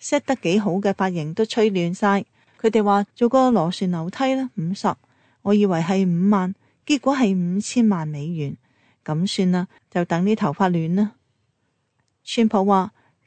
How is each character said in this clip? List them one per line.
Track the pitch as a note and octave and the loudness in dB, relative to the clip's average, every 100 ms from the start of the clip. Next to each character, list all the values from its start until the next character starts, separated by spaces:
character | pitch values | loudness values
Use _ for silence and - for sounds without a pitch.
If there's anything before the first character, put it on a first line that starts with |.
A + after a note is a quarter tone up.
set | - C#4+ | -4 -4
得 | - C4 | -2 -4
幾 | E3 G3+ | 0 0
好 | G3+ | 0
嘅 | F#3 G3+ | -2 -2
髮 | G3 F#3+ | -2 -2
型 | F3 D3+ | -2 -6
都 | F3 | -4
吹 | A3 A#3+ G#3+ | -2 2 0
亂 | F#3+ E3+ | 2 -2
晒。 | F#3+ G3+ G3 - _ _ - | 0 0 0 -2 _ _ -4
佢 | A3+ | 0
哋 | A3 | 2
話 | G3+ G3+ G3+ | 2 2 0
做 | - A#3+ | -2 2
個 | C4 B3+ | 4 4
螺 | G#3+ E3 | 2 0
旋 | - F#3 | -2 -4
樓 | E3+ E3 | -4 -6
梯 | - C4 | -4 -2
啦， | C4 B3+ - | -2 -4 -6
五 | E3 | -6
十， | G3 G3 - _ _ _ _ | -4 -4 -4 _ _ _ _
我 | G3 | 0
以 | G#3 G3+ | 2 2
為 | E3 | 0
係 | E3 F#3+ F#3+ | 0 0 2
五 | E3+ G3 | 2 2
萬， | G3+ F#3 - _ _ - | 2 0 -6 _ _ -4
結 | D4 | -2
果 | C4 | 0
係 | C#4 G#3+ F#3+ | 0 0 0
五 | F3 F#3+ | -2 -4
千 | - B3 A3 | -4 0 2
萬 | F3+ D#3 | 2 -4
美 | D3 D3+ | -8 -8
元。 | E3 C#3+ - _ _ _ _ | -6 -8 -10 _ _ _ _
噉 | - D3+ | -6 -4
算 | G3 - F#3 | -2 0 0
啦， | F3+ F3+ _ _ | 0 -2 _ _
就 | F3+ | -4
等 | F3 E3+ | -2 0
啲 | G3 | 0
頭 | A3 F3+ | 0 -2
髮 | D3 F#3+ | 0 0
亂 | E3+ D#3+ F#3 | 0 0 0
啦。 | G#3 _ _ _ _ _ _ _ _ _ _ _ | -2 _ _ _ _ _ _ _ _ _ _ _
川 | - - A3 | -8 0 2
普 | G#3 | 2
話， | G3 F#3+ F#3 _ _ _ | 4 2 0 _ _ _